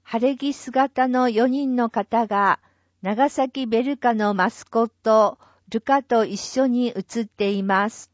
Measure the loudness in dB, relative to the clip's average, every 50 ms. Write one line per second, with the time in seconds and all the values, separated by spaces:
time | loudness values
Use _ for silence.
0 | _ -6 -4 0 0 0 0 -2 -4 -6 -6 -6 -12 -4 0 0 0 0 _ -2
1 | 0 0 2 2 0 2 2 2 2 2 0 0 -2 -2 0 0 -2 -2 -2 -4
2 | -4 _ 0 -2 0 0 0 0 2 2 0 0 _ _ _ _ _ _ _ _
3 | -6 -4 0 0 0 0 0 -2 -4 -2 _ -8 -4 0 0 0 0 -2 -4 0
4 | 0 0 0 2 0 0 2 2 0 0 -2 -6 -20 _ -2 -2 -2 -2 _ _
5 | _ 4 4 4 4 4 0 _ -20 _ _ _ _ -6 -6 -6 _ 2 0 0
6 | 2 _ 2 2 2 0 -4 -8 -10 -6 -2 0 0 0 0 0 -2 -2 -4 -6
7 | -10 _ -6 -6 -6 -6 _ -4 -2 -2 0 -2 0 0 0 0 0 -2 -4 -10
8 | -20 _